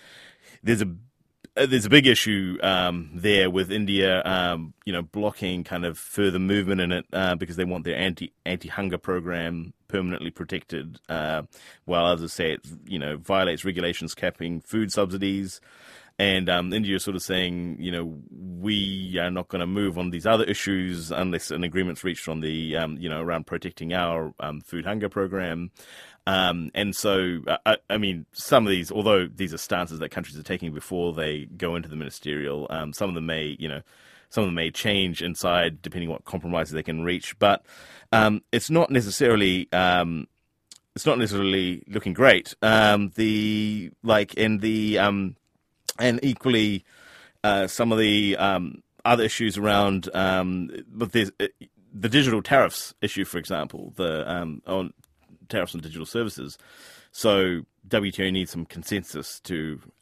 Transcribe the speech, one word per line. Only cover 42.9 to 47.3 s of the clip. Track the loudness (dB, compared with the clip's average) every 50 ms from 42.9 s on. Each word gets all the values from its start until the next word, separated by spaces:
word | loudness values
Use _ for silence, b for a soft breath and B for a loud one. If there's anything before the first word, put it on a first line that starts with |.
| 6 4 2 0 0
the, | 0 0 2 2 2 0 0 0 0 -2 -2 -4 -4 -8 -10 -12 _ 2
like, | 4 4 4 4 2 0
in | 0 2 2 2 0
the, | 0 0 0 0 0 0 2 2
um, | 2 2 2 0 -2 -4 -6 -10 _ _ _ _ _ _ _ _ _ -10 -4
and | 0 2 2 2 2 0
equally, | -2 -2 0 2 2 4 4 4 2 0 -2 B B B B B B B B B B